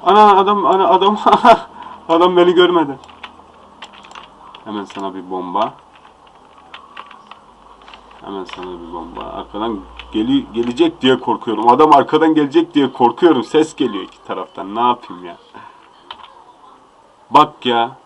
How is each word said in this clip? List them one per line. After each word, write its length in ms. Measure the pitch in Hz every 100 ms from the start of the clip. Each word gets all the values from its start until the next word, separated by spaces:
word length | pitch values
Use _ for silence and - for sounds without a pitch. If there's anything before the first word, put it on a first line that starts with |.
Ana 340 | 175 208 214 196
adam, 300 | 196 202 170
ana 220 | 185 190
adam. 300 | 190 196 208 - 202 247 226
<laughs> 460 | - - - - -
Adam 280 | 165 180 180
beni 180 | 175
görmedi. 440 | 170 180 175 147 135 - - - - - - - - - - - - - - - -
Hemen 200 | 107 104
sana 300 | 95 - 98
bir 160 | 95 90
bomba. 440 | 92 90 95 113 - _ - - _ _ _ _ - - - - - - - - - - _ - - - - - -
Hemen 240 | 98 98
sana 220 | 90 - 92
bir 260 | 87 85
bomba. 300 | 85 85 -
Arkadan 580 | - 101 95 104 113 104 - - -
geli-, 400 | 107 113 139 110
gelecek 500 | 107 120 120 165 -
diye 180 | 131 127
korkuyorum. 480 | - 107 - 107 117
Adam 240 | 123 156
arkadan 420 | 143 123 156 160
gelecek 400 | 156 143 160 160
diye 180 | 147 135
korkuyorum. 520 | - 120 117 175 135
Ses 320 | 107 156 156 -
geliyor 280 | 127 98
iki 200 | 90 -
taraftan. 500 | - 95 92 - 92
Ne 60 | 107
yapayım 440 | 123 - - 90
ya? 120 | 90 85 _ - - - _ _ - - - - - _ - - _ _ _ _ _
Bak 360 | 139 151 - 123
ya. 300 | 120 120 131